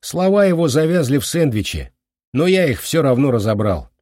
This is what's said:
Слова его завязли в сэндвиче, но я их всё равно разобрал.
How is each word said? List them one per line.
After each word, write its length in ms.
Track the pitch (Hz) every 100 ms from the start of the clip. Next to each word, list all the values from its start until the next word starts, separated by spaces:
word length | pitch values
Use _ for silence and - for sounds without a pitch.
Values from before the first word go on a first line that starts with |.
Слова 440 | - 160 185 202 202
его 220 | 170 165
завязли 500 | 131 160 175 131 139
в 80 | -
сэндвиче, 680 | 170 160 107 95 80 65 _ _ _ _
но 140 | 123 170
я 180 | 190 170
их 140 | 113
всё 200 | - 165
равно 300 | 139 123 143
разобрал. 580 | 120 104 104 107 85 67 _